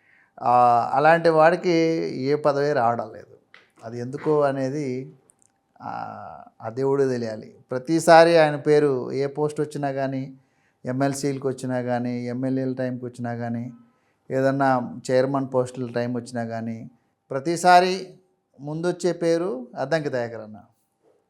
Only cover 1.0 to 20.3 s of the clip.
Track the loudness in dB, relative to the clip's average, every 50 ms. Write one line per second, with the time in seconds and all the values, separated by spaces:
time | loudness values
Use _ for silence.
1 | 6 6 6 6 4 4 6 6 6 6 4 4 2 0 2 2 2 2 0 -2
2 | -4 -4 -6 -4 -2 -2 0 0 2 0 0 2 0 0 2 2 2 0 0 -2
3 | -4 -10 -12 -18 -20 -20 -20 -20 _ _ _ -20 _ _ _ -18 -16 -14 -10 -10
4 | -10 -10 -10 -4 -2 0 2 2 2 2 0 -2 -4 -4 -4 -4 -6 -6 -6 -8
5 | -8 -12 -16 _ _ _ _ _ _ _ _ _ _ _ _ -16 -12 -10 -10 -10
6 | -10 -12 -12 -14 -16 -16 -16 -18 -20 -20 _ -14 -12 -10 -6 -2 0 0 2 2
7 | 2 0 0 -2 -4 -6 -8 -10 -14 -16 -20 -20 _ -8 -8 -6 -2 0 0 2
8 | 6 8 10 10 10 8 6 6 4 4 0 -2 0 2 4 4 4 2 0 -2
9 | -4 -4 -4 -4 -4 -4 -4 -4 -4 -4 -4 -4 -6 -6 -6 -6 -6 -4 -4 -4
10 | -4 -4 -4 -6 -8 -10 -12 -18 _ _ _ _ _ _ _ _ -8 -6 -2 -2
11 | -2 -2 -2 -2 -4 -4 -4 -4 -4 -6 -6 -6 -6 -6 -4 -4 -2 -2 -2 -2
12 | -4 -4 -6 -6 -6 -6 -6 -4 -4 -4 -2 -2 -4 -4 -4 -4 -6 -6 -6 -8
13 | -10 -12 -10 -10 -8 -8 -6 -6 -6 -6 -6 -8 -8 -10 -14 -18 _ _ _ _
14 | _ _ _ _ _ -6 -2 0 0 2 2 2 2 2 2 0 -2 -4 -10 -10
15 | -4 0 2 2 2 2 0 -4 -4 -2 0 -2 -2 -2 -4 -10 -8 -6 -4 -4
16 | -4 -4 -4 -6 -8 -8 -8 -6 -6 -6 -6 -8 -8 -8 -8 -10 -12 -16 -20 _
17 | _ _ _ _ _ -8 -6 -4 -2 -4 -2 2 6 8 8 8 8 4 0 -4
18 | -6 -12 -18 -20 _ _ _ _ _ _ _ -14 -10 -8 -6 -4 -2 -2 -2 0
19 | 0 -2 0 0 0 2 2 2 0 -2 -6 -8 -10 -10 -8 -8 -4 -2 -2 -2
20 | -2 -2 -4 -4 -4 -6